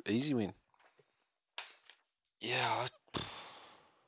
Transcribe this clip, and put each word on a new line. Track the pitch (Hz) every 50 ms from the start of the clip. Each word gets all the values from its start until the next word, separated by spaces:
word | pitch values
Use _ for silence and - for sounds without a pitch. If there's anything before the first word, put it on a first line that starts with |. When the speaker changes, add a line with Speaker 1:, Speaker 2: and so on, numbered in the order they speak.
| -
Speaker 1:
easy | - 104 117 135 151 143
win. | 123 107 92 90 - _ _ _ _ - - _ _ - _ _ _ _ _ _ _ _ _ _ - - - - - _ - - _ _ _ _ _ _ _ _ -
Speaker 2:
Yeah, | - 110 123 127 - 117 113 113 120 120 - - _ _ -
I, | - - - - - - - - - - - - - - - - _ _